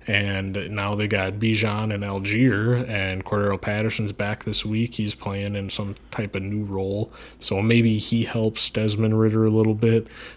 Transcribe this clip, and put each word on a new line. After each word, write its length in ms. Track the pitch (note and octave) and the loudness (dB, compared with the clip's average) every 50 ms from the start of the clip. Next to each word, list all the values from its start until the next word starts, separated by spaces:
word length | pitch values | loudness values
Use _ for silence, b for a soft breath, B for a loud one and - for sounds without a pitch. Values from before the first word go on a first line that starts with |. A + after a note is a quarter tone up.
| - | -4
and 500 | - G#2 G2+ G2+ G2 G2 F#2+ G2 G2 F#2+ G2+ - - | 0 0 2 2 0 -2 -2 -2 -4 -4 -4 -6 -4
now 240 | G#2+ G#2 G2 G2+ G#2+ | -4 -4 -2 -2 -2
they 100 | G#2 G#2+ | -2 0
got 280 | G2+ G#2+ G2 F#2 F#2+ F#2+ | 0 0 0 0 -2 -2
Bijan 600 | G#2 A2+ A2 A2 G#2 A2+ G#2 G#2 G#2+ A2 G#2+ G#2 | 0 0 2 2 2 0 0 0 -2 -2 -2 -2
and 100 | G2+ G#2 | -4 -4
Algier, 680 | G2+ G2 G2 G2 G2+ G#2+ A2+ C3 B2+ G2+ G2+ A2 A#2+ B2 | -4 -4 -4 -2 -2 2 2 4 4 4 2 2 2 2
and 500 | A#2+ A#2+ A2+ G#2+ G2+ F#2+ F#2+ F#2+ F#2+ - | 0 0 -2 -2 -2 -2 -2 -4 -4 -4
Cordero 380 | - G#2+ G#2 G2+ G2+ G2 F#2 | -2 -2 0 0 0 0 -2
Patterson's 500 | - G#2+ G#2 G#2 A2 A2 - - A2 G2+ G2+ | -2 -2 -2 0 -2 -2 -2 -2 -4 -4 -4
back 320 | - G#2 G#2 G#2 - - | -4 -4 -4 -4 -6 -6
this 200 | A2 G#2 - - | -6 -6 -4 -4
week. 300 | G#2+ G#2+ A2 A#2 A#2 - | -2 -2 -2 -2 -2 -2
He's 180 | - G#2+ G#2 - | -4 -4 -4 -6
playing 420 | - - G#2 G2 G2 G2+ G2+ G#2 | -6 -8 -6 -6 -4 -4 -4 -4
in 140 | G2+ G2 F#2+ | -4 -4 -4
some 240 | - - G#2 G2 G2 - - - | -6 -6 -6 -6 -8 -12 -14 -10
type 260 | - - G#2+ G2 - | -6 -6 -6 -4 -6
of 60 | G2 | -6
new 220 | F#2+ G2 G#2 G#2+ G#2+ | -6 -4 -4 -4 -4
role, 480 | G2 G2 F#2+ F#2+ F#2+ G2 G#2 A2+ - B B B B B B | -4 -4 -4 -2 -2 -2 -2 -4 -6 B B B B B B
so 220 | - - G2 G2 | -6 -2 0 2
maybe 380 | G#2+ A2+ A#2 A#2 A2+ A2+ A2 G#2+ | 4 6 6 6 6 4 2 0
he 240 | - - A#2 A#2 A2+ | 0 0 0 0 0
helps 440 | - - A#2 A2 A2 A2 - - - | 0 0 0 0 0 0 -2 -4 -2
Desmond 480 | - G#2+ A2 G#2+ G#2 G#2 A2+ A2 A2 A2 | 0 0 0 2 2 2 2 2 4 4
Ridder 260 | A2 A2 G#2+ A2 A2 | 4 4 4 4 4
a 60 | A2 | 4
little 240 | G#2+ A2 A2 A2 G#2+ | 6 4 4 4 4
bit. 320 | G#2+ A#2 A2+ A2+ A2+ A2 B B B B B B | 4 4 4 4 4 2 B B B B B B